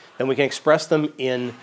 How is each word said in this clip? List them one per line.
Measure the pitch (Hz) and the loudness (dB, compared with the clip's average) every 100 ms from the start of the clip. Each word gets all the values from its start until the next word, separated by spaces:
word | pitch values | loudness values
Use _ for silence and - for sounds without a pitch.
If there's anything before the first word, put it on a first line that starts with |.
| - - | -14 -4
Then | 131 | -2
we | 127 | 0
can | 135 | 0
express | - 151 160 - | 0 2 2 2
them | 156 151 - | 0 0 -4
in | 127 127 123 117 | -4 -2 -4 -8